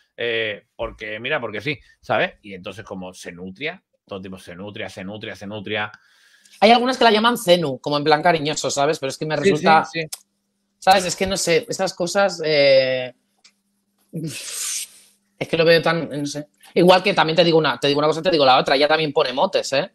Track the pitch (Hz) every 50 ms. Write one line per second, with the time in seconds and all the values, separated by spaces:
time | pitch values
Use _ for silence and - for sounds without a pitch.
0 | _ _ _ - 113 120 113 113 113 107 104 98 _ _ _ - 117 113 104 -
1 | 110 107 107 107 117 131 156 147 123 110 101 104 101 143 147 - _ _ _ _
2 | _ - 120 104 165 190 - _ - 104 98 90 90 104 92 101 104 - 104 95
3 | 92 92 92 - - 92 85 85 92 95 95 98 139 156 180 196 _ _ _ _
4 | _ - 101 98 95 98 92 92 - - 90 85 98 104 104 107 104 101 - -
5 | 95 98 104 107 107 107 95 95 104 101 107 107 98 104 107 107 104 101 - -
6 | _ _ _ _ _ _ _ _ _ _ _ - - 214 233 247 240 254 262 247
7 | 240 226 208 214 220 240 240 233 - 180 175 175 165 143 131 123 - 147 147 147
8 | 143 156 151 151 156 175 170 160 143 151 147 - - 135 117 139 139 147 160 -
9 | - 135 127 - 160 156 156 143 143 196 190 151 170 180 160 160 156 - - 165
10 | 160 156 - - _ _ _ _ _ _ _ _ _ _ _ _ - 190 190 196
11 | 185 175 - - 202 190 196 175 - 175 170 156 - - 160 - 190 180 - -
12 | 180 175 - 202 202 196 175 170 160 156 156 147 143 139 135 135 131 131 131 127
13 | 127 127 120 _ _ _ _ _ _ _ _ _ _ _ _ _ _ _ _ _
14 | _ _ - 170 151 156 - - - - - - - - - - - - - -
15 | _ _ _ _ _ _ _ - 151 - - 165 165 160 170 165 - 175 165 170
16 | 180 - 131 147 147 143 - 147 147 _ _ _ _ - - - 170 180 180 185
17 | 180 202 185 170 156 156 160 180 175 170 160 160 156 143 123 - - 143 143 143
18 | 147 156 156 160 156 185 175 151 139 131 127 139 - - 143 135 147 147 156 160
19 | 160 151 139 160 147 131 123 135 175 196 - 127 110 - - 135 170 214 _